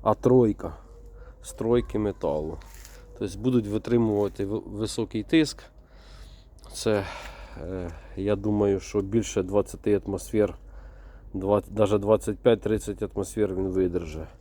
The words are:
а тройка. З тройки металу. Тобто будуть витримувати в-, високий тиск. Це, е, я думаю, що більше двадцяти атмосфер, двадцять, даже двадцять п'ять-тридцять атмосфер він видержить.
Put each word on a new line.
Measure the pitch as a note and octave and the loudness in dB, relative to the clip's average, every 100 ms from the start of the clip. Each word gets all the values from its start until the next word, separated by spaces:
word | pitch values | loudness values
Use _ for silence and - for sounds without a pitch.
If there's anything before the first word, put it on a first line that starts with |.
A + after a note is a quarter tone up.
а | - | 2
тройка. | G#2+ B2 B2+ A2+ G2 E2+ D#2+ - - - - - - | 2 6 6 6 2 -8 -12 -20 -20 -20 -20 -20 -18
З | - | -16
тройки | - A2+ A#2+ A#2+ A2 | -6 2 2 2 -2
металу. | G#2 F#2 E2 D2+ D#2 D#2+ - - - - - - | -2 -2 -2 -2 -4 -10 -14 -20 -20 -20 -20 -8
Тобто | G#2 G2 | -8 -2
будуть | A#2+ B2+ G2+ | 2 2 2
витримувати | G#2+ - A#2+ A2+ G#2 G2+ - G2 | -4 0 2 2 2 0 -2 -4
в-, | G#2+ - | -4 -6
високий | G#2 G#2+ - A2 A2 | -6 -6 -4 -4 -6
тиск. | G#2 E3 D3 - - - - - - - - - - - - | 2 2 2 -4 -18 -20 -20 -20 -20 -20 -20 -20 -20 -20 -16
Це, | - A#2 G#2 G2 - - - - - | -6 0 0 -2 -10 -14 -16 -16 -12
е, | E2+ F#2 F2 E2 - - | -8 -8 -8 -12 -14 -6
я | G2 G2+ | -2 0
думаю, | G#2+ G#2 G2+ G2 | 0 2 4 2
що | - G#2 | 0 -2
більше | G2 A2+ - - | 2 0 0 -2
двадцяти | F#2 G2+ G2 - - G2+ - | 2 0 0 -4 0 0 0
атмосфер, | F#2+ - A2 G2+ - - - - - - - - | -6 -2 0 0 -2 -16 -18 -18 -20 -20 -20 -12
двадцять, | G2 F#2+ G#2 - | -6 2 2 0
даже | G#2 G2+ G#2 | 0 2 4
двадцять | G2+ G#2+ - G2+ | 4 2 2 0
п'ять-тридцять | B2+ A2 G#2 G#2+ - G2+ | 2 2 2 -2 -2 -6
атмосфер | G2+ - F#2 - G2+ | -6 -4 -6 0 0
він | F#2 F#2+ | 0 0
видержить. | F#2 F#2 F2 E2 D#2 D#2 - | 2 2 0 -4 -10 -12 -16